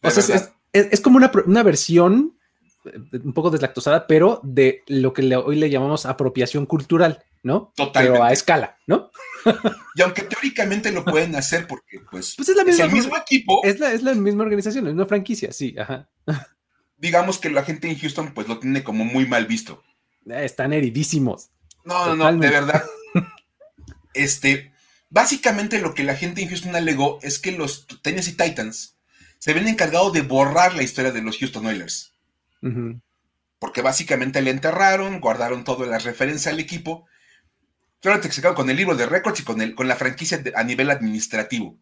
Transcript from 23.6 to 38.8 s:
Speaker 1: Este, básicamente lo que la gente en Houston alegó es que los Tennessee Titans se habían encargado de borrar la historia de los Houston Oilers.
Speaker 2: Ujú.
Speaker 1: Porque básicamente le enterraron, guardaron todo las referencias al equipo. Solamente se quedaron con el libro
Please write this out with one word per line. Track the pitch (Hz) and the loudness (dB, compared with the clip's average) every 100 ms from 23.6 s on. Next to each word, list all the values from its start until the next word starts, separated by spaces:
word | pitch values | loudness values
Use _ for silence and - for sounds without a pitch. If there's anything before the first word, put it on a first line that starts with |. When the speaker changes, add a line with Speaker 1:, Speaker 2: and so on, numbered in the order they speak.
| - _ - - _ 135 | -20 _ -20 -20 _ -4
Speaker 1:
Este, | 139 - 139 139 - _ _ _ _ | -2 0 0 0 -2 _ _ _ _
básicamente | 208 254 277 247 208 214 220 | 2 2 2 0 0 -2 -4
lo | 170 | -4
que | 143 | -4
la | 139 135 | -4 -4
gente | 175 175 | -6 -6
en | 180 | -8
Houston | 175 180 170 | -8 -6 -4
alegó | 160 139 143 143 | -2 0 0 -2
es | 143 139 | -8 -8
que | 190 | -6
los | 180 143 - _ - | -6 -8 -10 _ -10
Tennessee | - 180 170 - | -6 -6 -6 -2
Titans | 170 151 110 - - _ _ _ _ _ | -2 -2 -10 -10 -18 _ _ _ _ _
se | - | -4
habían | 156 214 | -2 0
encargado | 220 165 165 196 | 0 0 2 2
de | 170 | 0
borrar | 135 131 139 151 180 | 0 2 2 4 2
la | 175 | 2
historia | 127 - 131 | -6 -2 -4
de | 117 | -2
los | 110 107 | -8 -6
Houston | 127 113 110 | -8 -6 -6
Oilers. | 104 82 - - _ _ _ _ _ | -6 -8 -12 -14 _ _ _ _ _
Speaker 2:
Ujú. | 131 120 117 117 _ _ _ _ _ _ | -10 -8 -8 -12 _ _ _ _ _ _
Speaker 1:
Porque | - - | -10 -4
básicamente | 131 - - 139 127 135 | -2 -2 -2 -4 -2 -2
le | 131 | -2
enterraron, | 135 151 170 196 190 196 190 | -2 -2 2 2 2 -2 -4
guardaron | 117 113 120 123 | -2 -2 -4 -6
todo | 120 127 123 | -6 -6 -4
las | 113 120 | -4 -6
referencias | 117 135 147 156 | -4 -4 -2 -6
al | 156 | -6
equipo. | 156 170 160 165 _ _ _ _ _ _ _ _ _ _ | -8 -10 -10 -12 _ _ _ _ _ _ _ _ _ _
Solamente | 190 202 160 | 0 0 0
se | - | 0
quedaron | 175 170 | 0 0
con | 131 | -2
el | |
libro | 139 | 0